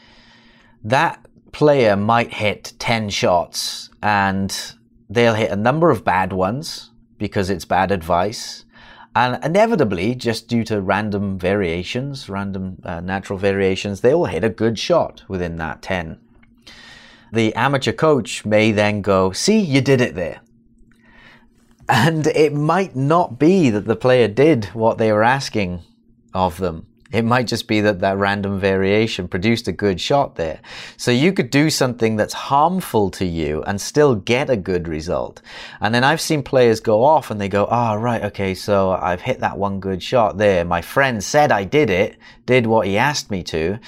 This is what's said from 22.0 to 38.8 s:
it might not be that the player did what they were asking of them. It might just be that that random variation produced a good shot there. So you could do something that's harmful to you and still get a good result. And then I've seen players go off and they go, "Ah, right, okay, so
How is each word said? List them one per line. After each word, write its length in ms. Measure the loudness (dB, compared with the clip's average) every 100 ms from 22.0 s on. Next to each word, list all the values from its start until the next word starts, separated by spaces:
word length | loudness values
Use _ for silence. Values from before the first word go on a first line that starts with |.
| 2 2 0
it 260 | 2 2
might 420 | 2 0 0 -2 -2
not 420 | 2 2 0 2
be 320 | 4 4 4
that 160 | 2 0
the 100 | 0
player 320 | 2 4 4
did 380 | 4 4 4 0
what 320 | -2 0 2
they 140 | 2
were 100 | 4
asking 580 | 2 2 -2 -4 -4 -6 -14 _ _ _ _
of 240 | -2 -2 0
them. 280 | -6 -6 -12 _ _
It 100 | -2
might 240 | 0 0 0
just 220 | -4 -2
be 120 | 2
that 180 | 2 2
that 180 | 0 0
random 400 | 0 0 -2 -2
variation 720 | 0 2 2 2 0 -2 -6
produced 400 | -2 0 0 -2
a 40 |
good 280 | -2 -2 -2
shot 340 | 0 0 0
there. 240 | -4 -8 -8 -16 -20 -18 -8
So 160 | 0
you 200 | 2 2
could 180 | 0 0
do 200 | 2 2
something 460 | 2 -2 0 -2 0
that's 180 | -2
harmful 760 | -4 -2 2 2 0 -2 0 0
to 120 | -2
you 380 | -4 -2 -2 -4
and 180 | -4 -6
still 360 | -4 2 2 2
get 340 | 0 0 0
a 60 | -2
good 320 | -2 -4 -2
result. 520 | -6 -4 -4 -6 -12 -20 -20 -18 -6
And 140 | -2
then 80 | 2
I've 180 | 2 0
seen 220 | 0 -2
players 380 | 0 4 4 4
go 240 | 2 4
off 260 | 4 4 0
and 100 | -4
they 80 | -2
go, 200 | 0 2
"Ah, 240 | 0 0
right, 300 | -2 -2 -2
okay, 300 | -4 -4 -4 -4
so 340 | 0 2